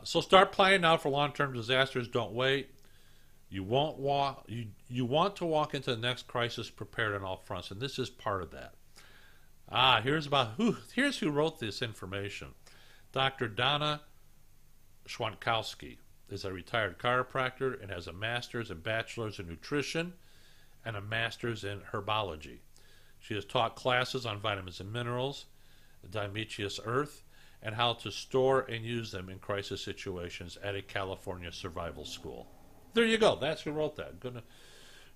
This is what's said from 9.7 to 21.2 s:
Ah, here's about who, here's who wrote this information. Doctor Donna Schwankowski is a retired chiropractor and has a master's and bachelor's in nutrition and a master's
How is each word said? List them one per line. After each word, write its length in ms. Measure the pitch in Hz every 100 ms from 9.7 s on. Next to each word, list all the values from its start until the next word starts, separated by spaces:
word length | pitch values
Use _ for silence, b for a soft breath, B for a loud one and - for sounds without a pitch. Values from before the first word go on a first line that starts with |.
Ah, 300 | 110 131 117
here's 240 | 120 156 143
about 220 | 143 117 117
who, 180 | 226 131 -
here's 240 | - 285 262
who 140 | 185
wrote 280 | 143 156 160
this 220 | 110 -
information. 680 | 117 107 95 98 101 - 69 - - B B B B
Doctor 360 | 131 135 - 117
Donna 540 | 104 127 147 151 147 - - - - - - - - - - -
Schwankowski 920 | - 113 95 - 113 104 - 135 117 - - -
is 160 | 101 98
a 80 |
retired 460 | 95 - 117 101 82
chiropractor 840 | 123 127 127 135 127 - 135 120
and 80 | 98
has 160 | 90 87
a 80 |
master's 560 | - 110 120 - 120 104
and 140 | 82
bachelor's 560 | 98 110 113 - 110 104
in 80 | 87
nutrition 640 | 82 - 143 139 165 175 180 b b b b b b 113
and 100 | 104
a 60 |
master's 600 | 101 113